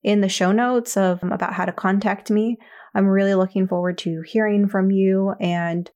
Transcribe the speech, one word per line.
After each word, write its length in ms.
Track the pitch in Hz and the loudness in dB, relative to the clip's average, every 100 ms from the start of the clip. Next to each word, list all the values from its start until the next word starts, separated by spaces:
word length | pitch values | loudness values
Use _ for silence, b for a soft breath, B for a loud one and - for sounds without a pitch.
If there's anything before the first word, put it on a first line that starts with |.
in 160 | 214 208 | 2 2
the 60 | 190 | 2
show 220 | - 185 | 0 0
notes 460 | 208 247 247 240 - | 2 2 0 -2 0
of, 260 | 185 180 | 0 0
um, 80 | 180 | -2
about 220 | 185 170 | -2 -4
how 120 | 180 185 | -2 -4
to 60 | |
contact 580 | - 185 196 202 202 - | -2 0 0 0 -4 -2
me. 280 | 214 226 233 B B B | 0 0 -4 B B B
I'm 140 | 208 196 | 0 2
really 280 | 190 196 196 | 4 2 2
looking 320 | 185 190 190 | 0 0 -2
forward 300 | 175 180 175 | 0 -2 -4
to 240 | - 160 160 | -6 -8 -4
hearing 420 | 220 214 208 202 | -2 0 2 2
from 240 | 196 190 | 2 2
you 440 | 196 190 190 196 - | 2 2 2 0 -2
and 500 | 175 175 170 170 175 | -4 -2 -2 -4 -8